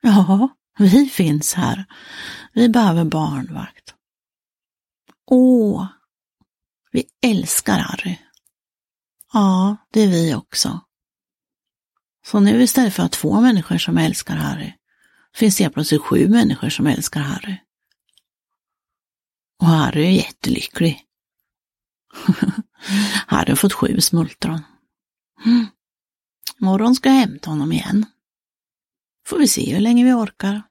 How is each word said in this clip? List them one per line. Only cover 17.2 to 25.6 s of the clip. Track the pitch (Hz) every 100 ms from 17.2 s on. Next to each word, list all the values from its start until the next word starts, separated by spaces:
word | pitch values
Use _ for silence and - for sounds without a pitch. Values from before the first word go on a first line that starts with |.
Harry. | 143 185 - 190 _ _ _ _ _ _ _ _ _ _ _ _ _ _ _ _ _ _ _ _
Och | 165
Harry | 160 135 151 165
är |
jättelycklig. | 190 - - - 131 - - 165 143 _ _ _ _ _ _ _ _ _ _ _
<laughs> | - - 175 - - - _ - 196 202 208 -
Harry | - -
har | -
fått | 196
sju | - - -
smultron. | - 170 165 - 156 160 151 _ _ _ _ _ _ _ 220
Mm. | 240